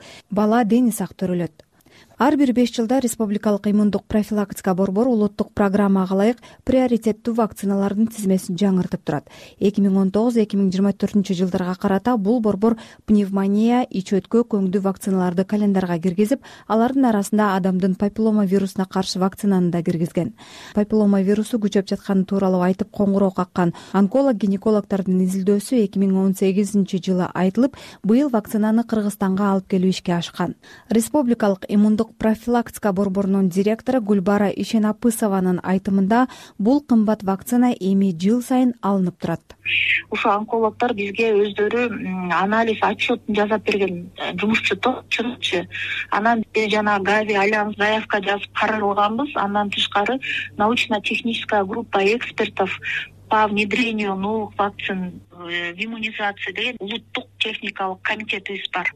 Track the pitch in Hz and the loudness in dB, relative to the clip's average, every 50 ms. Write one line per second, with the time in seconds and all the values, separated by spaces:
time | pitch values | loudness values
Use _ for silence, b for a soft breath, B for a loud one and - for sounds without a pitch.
0 | B B B B B _ 196 202 214 214 220 240 247 196 220 240 254 233 208 - | B B B B B _ -2 0 2 2 2 2 2 4 2 4 4 2 0 -2
1 | 196 170 - - 190 180 180 175 170 160 - - - _ b b b b b b | -4 -8 -6 -6 -4 -2 -2 -2 -2 -4 -8 -12 -20 _ b b b b b b
2 | b b b b 220 277 302 269 285 254 226 240 247 233 - - 233 208 254 269 | b b b b 2 2 4 4 2 2 4 2 2 2 0 -2 -2 0 0 0
3 | 262 233 - - 226 202 208 208 - 214 208 196 202 214 202 214 208 208 185 196 | 0 0 -2 -4 -4 -2 -2 -2 0 0 0 0 0 0 2 4 4 2 2 0
4 | - - - 214 208 - 220 208 202 196 - - - 202 180 170 196 190 185 202 | -2 -2 -2 -2 0 0 -2 -2 -2 -4 -6 -4 -2 -2 0 0 0 0 0 0
5 | 240 269 247 220 208 202 202 - - - - - 208 196 185 208 208 196 196 196 | 0 2 2 2 0 0 0 -4 -6 -4 -2 0 0 2 2 2 4 4 4 2
6 | 185 180 190 190 202 220 240 B B B B B _ - 254 262 254 247 240 220 | 2 2 0 2 2 2 0 B B B B B _ 0 2 2 4 4 2 0
7 | - 226 214 - - 240 226 233 226 208 - - - 196 202 196 196 202 202 202 | 2 0 -2 -2 -4 -4 -2 0 0 -2 -2 -4 -4 -2 0 0 0 0 0 0
8 | 226 220 - - 208 190 190 185 - - 185 165 202 196 190 185 180 185 - 175 | 0 0 -2 -2 0 0 0 0 0 -2 -2 0 2 2 2 2 0 0 -4 -6
9 | - - 151 147 - B B B B B B B - 202 202 - 196 202 190 190 | -4 -4 -4 -4 -6 B B B B B B B -2 0 2 2 2 2 4 4
10 | 196 190 185 208 220 247 240 233 214 214 - 196 196 190 180 190 196 202 196 - | 2 2 2 2 2 2 2 2 2 2 2 0 0 2 2 2 2 0 0 0
11 | - 196 - 208 185 - 196 165 185 185 175 190 185 175 185 - - 202 196 196 | -2 0 0 0 0 0 0 0 0 0 0 -2 -2 -4 -4 -2 0 0 0 0
12 | 196 247 254 226 190 196 240 254 214 214 196 190 208 226 233 226 B B B B | 0 0 0 0 2 2 2 2 2 0 0 2 2 2 0 0 B B B B
13 | _ - 214 208 202 190 196 196 196 196 202 208 220 233 240 247 254 - - 190 | _ 2 2 2 2 2 0 0 0 2 2 2 2 2 2 2 0 -2 -4 -6
14 | 185 - 208 190 185 - - 233 240 233 - 202 196 185 180 208 190 196 190 - | -4 0 0 -2 0 0 0 0 2 2 0 0 0 0 0 0 0 -2 -2 -2
15 | - 202 196 190 180 180 175 175 190 190 214 208 208 202 196 190 185 175 175 165 | -2 -2 0 0 0 0 0 -2 -2 0 0 0 2 2 2 2 0 0 -2 -2
16 | 165 190 175 180 214 208 277 - B B B B B - 202 220 226 254 269 277 | -2 -2 0 0 2 2 0 -2 B B B B B -2 0 2 2 2 2 2
17 | 262 247 220 202 196 - - 208 214 208 185 196 180 190 185 185 180 196 185 - | 2 2 2 2 0 0 0 2 2 2 2 2 0 0 0 0 0 0 0 0
18 | 208 202 202 - 220 226 214 214 208 185 190 196 196 190 - - 190 185 - 190 | -2 -2 0 0 0 2 2 2 2 2 2 2 0 0 -2 -4 -4 -2 -2 -4
19 | 185 - - 190 180 190 185 - - 202 196 185 180 175 165 175 165 - 180 165 | -4 -4 -2 -2 -2 -2 -2 -2 0 0 2 2 2 2 0 0 0 -2 0 0
20 | 170 156 - 180 165 - B B B B B B B B - 208 208 208 - 220 | -2 -2 0 -2 -2 -2 B B B B B B B B -4 -2 -2 0 2 2
21 | 214 202 202 196 190 190 208 208 214 - - 233 208 202 - 208 190 - 202 190 | 4 4 4 2 2 2 2 0 0 -2 -2 -2 -2 0 0 0 0 -2 -4 -6
22 | - - 196 190 185 - 202 196 190 185 185 180 180 180 185 190 202 - - - | -2 0 0 0 0 0 0 0 2 2 2 2 2 2 0 0 -4 -6 -4 -2
23 | 208 196 196 196 202 190 185 - 180 - - - 180 175 165 B B B B 190 | 0 0 2 2 2 2 0 -2 -4 -4 -2 0 0 0 -2 B B B B 2
24 | 202 190 196 262 277 277 254 196 220 196 190 196 - 220 220 208 202 - 208 196 | 2 2 4 2 2 2 2 2 0 0 -2 0 0 0 0 0 0 0 -2 -2
25 | 190 190 185 185 185 185 185 190 185 190 202 202 202 - 269 247 214 196 - 190 | 0 0 0 2 2 0 0 0 0 2 2 0 0 0 0 2 2 2 0 0
26 | 196 190 190 190 190 196 185 - 202 190 190 190 208 196 208 202 190 - - 185 | 2 2 2 2 2 2 2 2 0 0 2 2 0 0 2 0 0 0 -2 -4
27 | 165 190 185 180 180 - - - 180 190 190 226 247 269 B B B B B B | -2 0 0 0 0 -2 0 0 0 0 2 2 0 0 B B B B B B
28 | - 185 220 247 294 294 240 214 208 - - 220 208 214 220 226 233 226 233 220 | 0 2 4 4 4 2 2 0 -2 -2 -2 0 2 2 2 2 0 0 -2 -2
29 | 208 208 202 - 202 190 190 190 208 202 196 196 190 - - 190 180 185 180 - | -2 -2 -2 -2 -2 0 0 2 2 2 2 0 0 0 0 2 2 2 0 0
30 | - - 175 175 165 - - - 180 - - - B B B B B B 214 226 | -2 -2 -2 -2 -4 -4 -6 -4 -4 -4 -6 -8 B B B B B B 0 0
31 | 226 - - 302 285 240 240 226 226 202 196 185 - - - 208 208 214 214 208 | 2 2 0 0 2 2 0 2 2 0 0 0 -2 0 2 4 4 4 4 2
32 | 220 - - - - 220 220 214 - 240 240 240 233 - - - - 214 190 185 | 0 -4 -4 -2 0 0 0 0 -2 0 0 0 0 -2 -6 -4 -4 -2 0 0
33 | 208 196 185 196 202 190 196 196 196 185 165 185 196 208 220 220 - - 254 262 | 0 0 0 0 0 0 2 2 2 2 2 0 0 0 0 -2 -2 -2 -2 0
34 | 220 196 214 202 180 196 202 202 208 190 - - 202 - - 226 208 214 214 - | 0 2 0 2 2 2 2 2 2 0 0 -2 -4 -2 0 0 2 0 0 0
35 | - 240 220 - 233 208 196 190 185 185 180 170 - 185 185 190 190 - 196 196 | 0 0 0 0 0 0 0 2 2 2 0 0 0 0 -2 0 0 0 0 2
36 | 196 185 226 240 254 254 B B B B B - 196 214 269 294 285 - 247 226 | 2 2 4 2 2 2 B B B B B -2 0 2 2 2 2 2 2 4
37 | 214 208 214 214 - 185 190 190 - - 240 240 247 247 240 - 185 190 196 196 | 4 2 0 0 -2 -4 -4 -4 -4 -2 0 2 2 2 2 0 0 0 2 2
38 | 196 196 175 160 180 196 226 247 240 - 262 254 262 247 233 - - 190 202 196 | 2 2 0 0 0 2 2 0 0 0 0 2 2 2 0 -2 -2 -2 0 0
39 | 185 175 180 - - - 170 - _ - - _ B B B B B B B B | 0 -2 -2 -4 -6 -6 -6 -6 _ -12 -20 _ B B B B B B B B
40 | B B - - - 226 202 208 214 - - 226 226 214 208 - 240 247 247 196 | B B -6 -2 0 0 0 0 0 -2 -2 0 0 0 0 0 -2 -2 -2 -2
41 | 202 202 196 208 226 226 214 202 208 208 196 208 208 208 220 233 247 240 202 - | -4 -4 -2 -2 0 2 4 4 2 2 0 0 0 0 0 0 0 -2 -4 -6
42 | 175 185 185 185 180 175 170 165 185 196 214 226 233 226 214 - - 185 214 - | -6 -6 -6 -6 -4 -2 0 0 0 2 2 2 2 0 0 0 0 -2 -2 -2
43 | - - 247 - - - 208 202 208 208 220 208 208 - 208 202 196 185 180 175 | -2 -2 -2 -2 -2 -2 -2 0 0 0 0 -2 0 -2 0 0 0 -2 -2 -6
44 | 175 185 - - 139 147 170 180 - 208 226 226 - - 208 190 - 247 269 - | -10 -12 -12 -10 -8 -8 -6 -2 -2 0 0 0 0 -2 -4 -2 -2 -2 -2 -4
45 | - - - - 226 247 247 - - - - 175 175 B B B B B B B | -6 -6 -6 -6 -4 -6 -6 -8 -6 -4 -4 -4 -4 B B B B B B B
46 | B B - 208 208 226 240 226 214 - - 220 220 208 202 214 208 208 208 202 | B B -4 0 0 2 2 0 -2 -2 -2 -2 0 0 0 0 0 0 0 0
47 | 190 190 202 214 214 208 214 202 196 202 214 214 202 208 208 - 202 214 214 220 | 0 0 0 0 0 0 0 0 2 2 0 0 -2 -2 -4 -2 0 0 0 -2
48 | 220 - - 208 185 196 202 202 196 - - - 220 208 214 214 208 202 196 202 | -2 -2 -4 -2 -2 -2 -2 -4 -4 -8 -4 -2 -2 -2 0 0 0 0 2 2
49 | 208 208 220 233 294 294 - - 202 202 202 208 208 202 - - - - - 202 | 2 0 0 -2 -4 -4 -4 -4 -4 -2 0 -2 -2 -2 -2 -4 -4 -2 -2 -2
50 | 208 196 247 269 B B B B B B - - 208 214 240 233 - - 220 208 | -2 0 -2 -4 B B B B B B -4 -2 0 0 2 0 0 -2 -2 -4
51 | 202 - 226 208 - 233 226 - - - 220 208 196 190 202 - - - - 202 | -2 -4 -4 -4 -4 -4 -6 -6 -4 -2 -2 -2 -2 -2 -4 -8 -6 -4 -2 0
52 | 196 196 220 247 - - - - 220 208 - - 196 185 - - B B B B | 2 2 0 0 -4 -6 -4 -4 -4 -4 -2 -2 -4 -4 -4 -6 B B B B
53 | B B - - - - 220 214 214 208 208 202 214 202 196 233 247 226 220 214 | B B -14 -20 -6 -2 2 2 2 2 2 0 -2 0 0 -2 -2 -2 -2 -2
54 | 214 202 196 190 190 202 220 220 214 202 - - 202 202 202 - - - 196 185 | -4 -4 -4 -4 -2 -2 -2 -2 -4 -4 -4 -4 -4 -4 -4 -6 -8 -6 -6 -6
55 | 180 180 170 165 - _ - 175 175 170 170 175 175 170 175 175 214 226 226 226 | -6 -8 -10 -12 -18 _ -20 -16 -12 -8 -8 -6 -6 -8 -8 -8 -10 -10 -8 -8
56 | 220 220 214 - 214 202 202 - - 202 185 190 214 247 254 226 190 196 220 226 | -10 -10 -8 -6 -6 -6 -6 -6 -10 -10 -8 -6 -6 -6 -8 -8 -10 -10 -10 -12
57 | - _ - 254 254 - _ - - 226 214 - - 202 - - 196 190 185 185 | -12 _ -12 -12 -12 -12 _ -8 -6 -6 -6 -8 -10 -10 -8 -6 -6 -6 -6 -6
58 | - - 214 214 220 214 220 202 196 - 202 190 - - - - - - - | -6 -6 -6 -6 -6 -8 -8 -8 -8 -10 -10 -10 -10 -8 -6 -6 -6 -6 -8